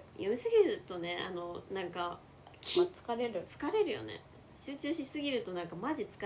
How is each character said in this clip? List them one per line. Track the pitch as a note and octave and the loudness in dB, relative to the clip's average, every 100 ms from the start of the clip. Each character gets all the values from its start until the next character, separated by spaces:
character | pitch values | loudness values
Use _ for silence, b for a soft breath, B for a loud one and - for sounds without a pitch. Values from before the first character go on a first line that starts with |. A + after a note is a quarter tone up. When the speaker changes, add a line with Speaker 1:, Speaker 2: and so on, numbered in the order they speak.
| - | -4
Speaker 1:
読 | - F#3+ | -4 0
み | A#3+ | 0
す | A4+ | 6
ぎ | A4+ E4+ | 8 8
る | G3 - | 6 -4
と | F3 | -4
ね、 | F3 F3 - | -2 -2 -4
あ | |
の、 | F3 F3 E3+ - | -4 -6 -6 -6
な | F#3+ | -4
ん | F3 | -4
か、 | F3+ F3 - - - - - | -2 -4 -6 -14 -20 -20 -12
き-、 | - F4 | 0 4
Speaker 2:
ま | F4+ | 4
あ、 | - - A#3 | 2 -4 0
疲 | |
れ | A#3+ | 0
る。 | F#3+ E3 | -2 -6
Speaker 1:
疲 | - D4 | -4 2
れ | G#4+ | 4
る | F4 | 4
よ | G#3+ | 2
ね。 | A2 - - - - - | -4 -10 -14 -20 -20 -14
集 | - C#4 | -10 -6
中 | C#4+ | -2
し | D#4+ C4 | -2 -4
す | D4 | -2
ぎ | C#4+ | 0
る | B3 | 0
と | F#3+ | 0
な | F3+ | -4
ん | E3+ | -4
か | F3 | -4
マ | B3 | -2
ジ | D4+ | -2
疲 | - - | -4 -4